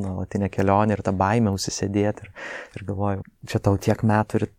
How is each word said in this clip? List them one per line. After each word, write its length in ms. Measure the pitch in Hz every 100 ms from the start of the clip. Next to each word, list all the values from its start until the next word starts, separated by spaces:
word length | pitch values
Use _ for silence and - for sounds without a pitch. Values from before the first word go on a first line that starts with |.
nuolatinė 480 | 98 92 95 98 98
kelionė 460 | - 98 98 107 101
ir 80 | 95
ta 80 | 95
baimė 400 | 95 117 110 98
užsisėdėti. 720 | - - 101 101 104 104 -
Ir, 200 | - - - - -
ir 120 | 92
galvoju, 320 | 98 101 98 - _ -
čia 160 | 107
tau 160 | - 98
tiek 240 | - 107
metų 380 | 113 107 107 110
ir, 60 | 104